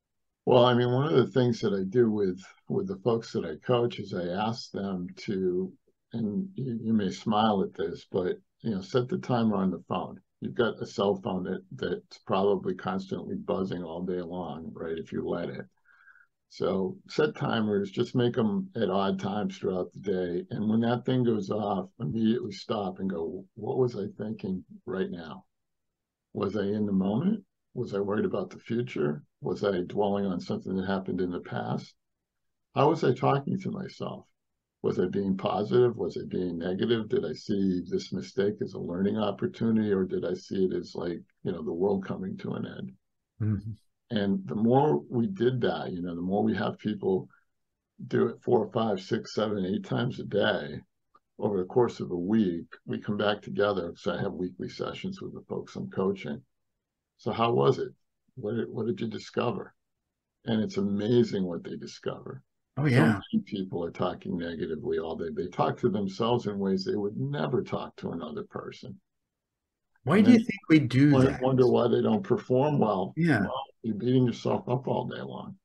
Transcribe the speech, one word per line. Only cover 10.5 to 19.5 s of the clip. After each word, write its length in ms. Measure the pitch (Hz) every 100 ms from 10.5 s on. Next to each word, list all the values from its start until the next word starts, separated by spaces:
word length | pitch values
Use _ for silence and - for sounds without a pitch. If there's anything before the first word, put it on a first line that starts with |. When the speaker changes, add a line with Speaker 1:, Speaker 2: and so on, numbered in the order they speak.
| -
Speaker 1:
got 260 | 113 -
a 40 | 92
cell 300 | - 101 95
phone 200 | - 92
that, 180 | 92 95 -
that's 460 | - 90 95 - - -
probably 480 | 98 101 95 98 92
constantly 600 | 92 95 - 92 - 92
buzzing 480 | - 92 95 87
all 200 | 85 85
day 180 | 92 90
long, 480 | 82 90 85 80 80
right, 240 | - 85 82
if 160 | -
you 120 | - 85
let 200 | 90 78
it. 160 | 65 - _ _ _ - - _ _ _ -
So 440 | 85 95 92 - -
set 260 | - 151 -
timers, 540 | 135 113 107 101 101
just 240 | - 120
make 240 | 127 123 120
'em 320 | 110 98 95 117
at 120 | 101
odd 280 | 95 98 95
times 380 | 101 104 98